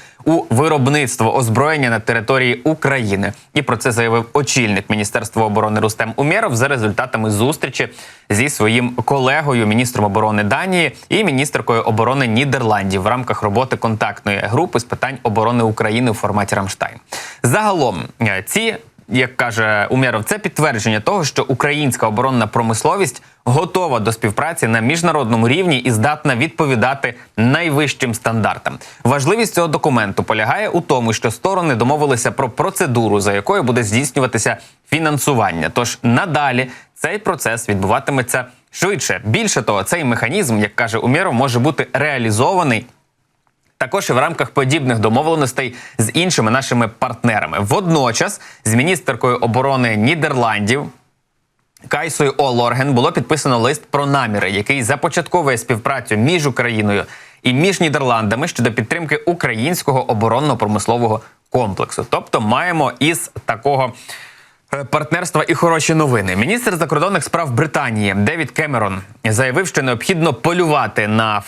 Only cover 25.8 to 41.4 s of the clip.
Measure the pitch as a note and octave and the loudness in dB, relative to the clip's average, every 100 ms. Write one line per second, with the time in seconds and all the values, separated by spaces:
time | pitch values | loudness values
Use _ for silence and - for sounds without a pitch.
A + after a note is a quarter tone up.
25.8 | B2+ A2 C#3+ D3+ D3+ A#2+ D#3+ - D3+ B2 | 2 2 2 0 0 0 -2 -2 0 2
26.8 | B2 C#3 B2+ - - - A#2 D3+ E3+ C#3+ | 0 0 -4 -8 -10 0 2 2 2 0
27.8 | D3 - B2 A2 A#2+ A2+ G2 F2 - - | 0 -2 -4 -2 -2 0 0 -2 -6 -10
28.8 | - - A#2 C#3 C3+ A3 A3+ - E3+ D#3+ | -16 -4 0 2 2 2 0 0 0 0
29.8 | D#3 B2 G#2 G2 F#2+ A2 A2 F3 G#3+ E3+ | 0 2 0 -2 -2 0 0 0 0 -2
30.8 | - C3+ A#2 - A#2+ - F#3 F#3+ E3 A#2 | 0 0 0 -2 -2 -2 -2 0 0 2
31.8 | A#2+ D3+ D3 A#2+ B2+ - B2+ - E3+ - | 2 2 2 0 -2 -2 -4 -2 -2 0
32.8 | E3+ A#2 A2+ G2+ G2+ G2+ G2 G3 B2+ B2 | 0 2 2 2 2 0 0 0 2 0
33.8 | G#2+ A2 C#3+ C#3+ - A2 B2 A2 - _ | 0 0 -2 0 0 0 -2 -4 -8 _
34.8 | - D3 D#3 C#3+ - B2+ G2 E2+ D#2+ - | -6 -2 0 0 0 2 2 0 -2 -2
35.8 | A#2+ - A#2+ B2 F#3 D3+ C#3+ B2 B2+ - | -2 -2 2 2 2 0 0 0 -4 -6
36.8 | - - D3+ G#3 G#3 F3 A2+ A2+ - G2 | -20 -6 -4 -4 -4 -2 -2 -2 -2 -2
37.8 | G2 A#2+ C#3+ C#3 A#2+ C3 B2+ - _ - | 2 0 0 -2 0 -2 -4 -12 _ -4
38.8 | F3+ F3+ - F2+ G#2 F3 G#3+ C#3+ A#2 G2+ | -2 -2 -2 -4 0 0 0 0 0 0
39.8 | G2 E3+ C3+ A#2 A#2 F#3+ D3+ G#2+ G#2 - | 0 -2 0 0 0 0 0 0 0 -2
40.8 | A#2 A2 A#2+ D3+ F#3+ A#2+ | -2 0 2 2 2 2